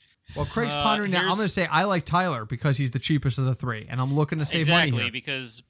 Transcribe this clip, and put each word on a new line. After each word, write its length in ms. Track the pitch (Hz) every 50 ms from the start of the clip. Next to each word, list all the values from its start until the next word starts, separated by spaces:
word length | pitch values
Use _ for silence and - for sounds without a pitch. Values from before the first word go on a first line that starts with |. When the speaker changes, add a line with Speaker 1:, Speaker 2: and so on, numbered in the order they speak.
| - _ _ _ _ - -
Speaker 1:
Well, 100 | 143 147
Craig's 280 | 143 - - 151 143 147
Speaker 2:
Uh, 100 | 147 143
Speaker 1:
pondering 280 | 220 214 214 208 196
now. 80 | 180 175
I'm 60 | 180 190
Speaker 2:
here's 100 | 190 202
Speaker 1:
gonna 120 | 220 180
say 160 | - 196 180 156
I 180 | 151 160 185
like 200 | 202 190 175 -
Tyler 380 | - 156 175 185 180 147 117 110
because 320 | - 120 117 - 147 139 120
he's 140 | 139 127
the 80 | - 131
cheapest 380 | - - 160 143 - 139 120 -
of 60 | 131
the 100 | 127 127
three, 300 | - - 127 113 107 - -
and 100 | - 127
I'm 120 | 131 135 139
looking 260 | 147 151 147 - 156
to 60 | 151
save 160 | 147 - 170
Speaker 2:
Exactly, 300 | 156 147 170 170 160 147
Speaker 1:
money 120 | 123 123 120
here. 60 | 120
Speaker 2:
because 520 | 110 127 - - 139 131 127 117 110 - -